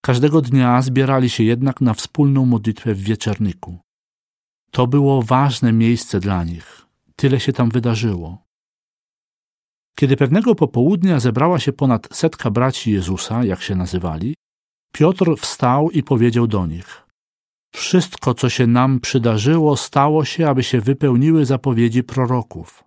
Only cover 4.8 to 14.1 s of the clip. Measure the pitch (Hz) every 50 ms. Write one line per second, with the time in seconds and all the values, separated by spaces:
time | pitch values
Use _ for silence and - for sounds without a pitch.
4.8 | 127 123 135 143 139 139 139 131 117 110 127 131 139 139 120 - 131 117 113 113
5.8 | 113 117 120 117 - - - 98 90 101 95 90 85 82 85 82 - - - -
6.8 | _ _ _ _ _ _ _ - - 135 135 127 - - 131 - 123 117 113 127
7.8 | 113 120 117 107 117 110 98 85 82 80 90 - _ _ _ _ _ _ _ _
8.8 | _ _ _ _ _ _ _ _ _ _ _ _ _ _ _ _ _ _ _ _
9.8 | _ _ _ - 147 127 139 139 139 127 147 208 214 247 208 - 160 131 - 123
10.8 | 123 160 208 180 175 190 170 135 113 127 110 123 147 170 180 143 - 139 - -
11.8 | 143 131 120 110 - - - - - 160 - - - 120 98 120 123 135 - -
12.8 | - 117 104 98 85 85 95 90 - - 110 120 123 101 90 - - - 98 92
13.8 | 90 85 - 90 87 87